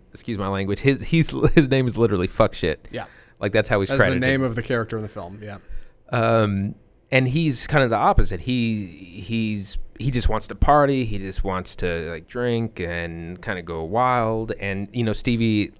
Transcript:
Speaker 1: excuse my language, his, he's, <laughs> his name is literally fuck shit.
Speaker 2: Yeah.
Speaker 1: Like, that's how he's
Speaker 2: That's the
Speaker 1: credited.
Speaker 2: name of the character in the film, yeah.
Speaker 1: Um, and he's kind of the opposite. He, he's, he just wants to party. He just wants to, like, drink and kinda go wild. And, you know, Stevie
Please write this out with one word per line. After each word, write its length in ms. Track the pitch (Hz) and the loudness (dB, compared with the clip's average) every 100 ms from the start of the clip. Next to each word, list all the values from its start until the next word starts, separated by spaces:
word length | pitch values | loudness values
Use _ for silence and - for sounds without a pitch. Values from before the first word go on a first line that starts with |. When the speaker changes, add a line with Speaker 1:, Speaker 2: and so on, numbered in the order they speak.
| - | -16
Speaker 1:
excuse 260 | - - 101 | -14 -8 -4
my 100 | 98 | -2
language, 300 | 98 98 101 | -2 -2 0
his, 240 | 139 135 | 2 2
he's, 280 | - 165 160 | 2 2 2
<laughs> 240 | 135 - | 4 4
his 140 | 170 135 | 6 4
name 180 | 135 123 | 2 2
is 120 | 107 | 2
literally 280 | 117 95 92 | 2 2 0
fuck 280 | - 107 | 2 2
shit. 340 | - 82 73 - | 2 -2 -4 -8
Speaker 2:
Yeah. 140 | 120 - - - - | -12 -12 -16 -20 -6
Speaker 1:
Like, 120 | 104 | 0
that's 160 | 110 - | 0 2
how 100 | 107 | 2
he's 100 | 98 | 2
Speaker 2:
That's 80 | 135 | 0
the 60 | 98 | 0
Speaker 1:
credited. 160 | 127 | 0
Speaker 2:
name 200 | 131 135 | 0 0
of 120 | 131 | 0
the 80 | 113 | -2
character 340 | 113 120 110 113 | -4 -4 -4 -8
in 60 | |
the 60 | 107 | -8
film, 280 | 104 90 104 | -12 -14 -14
yeah. 160 | 104 101 - - - _ - | -14 -14 -10 -10 -10 _ -4
Speaker 1:
Um, 680 | 123 113 113 104 98 101 - _ _ - | 0 2 4 4 2 -2 -6 _ _ 0
and 180 | 131 131 | 0 2
he's 380 | 151 160 120 - | 0 0 0 2
kind 180 | 151 | 4
of 60 | 123 | 4
the 60 | 107 | 4
opposite. 440 | 170 196 - 87 | 4 6 4 2
He, 440 | 127 127 117 107 92 80 90 95 | -2 0 0 -2 -6 -12 -18 -14
he's, 540 | 95 113 110 104 95 - - - | -4 -2 -2 -4 -4 -6 -8 -6
he 120 | 113 | -2
just 180 | 120 - | 2 2
wants 200 | 110 - | 0 -2
to 60 | |
party. 500 | - - 147 139 131 | 0 6 6 6 2
He 140 | 117 101 | 0 -2
just 260 | 95 95 | -4 -4
wants 320 | 95 92 92 - | -2 -2 -4 -4
to, 340 | 90 85 80 | -2 -2 -4
like, 160 | 82 82 | -10 -8
drink 540 | 123 123 117 113 101 | -4 0 0 -2 -4
and 600 | 85 85 85 82 82 90 | -6 -4 -6 -8 -10 -10
kinda 220 | - 92 | -8 -6
go 200 | 85 82 | -6 -6
wild. 680 | 82 110 127 123 110 113 113 - | -4 0 2 2 0 -2 -4 -6
And, 280 | 98 98 101 | -4 -4 -6
you 120 | 123 | -2
know, 80 | 110 | -2
Stevie 580 | 98 127 117 113 107 98 | 0 0 2 2 2 0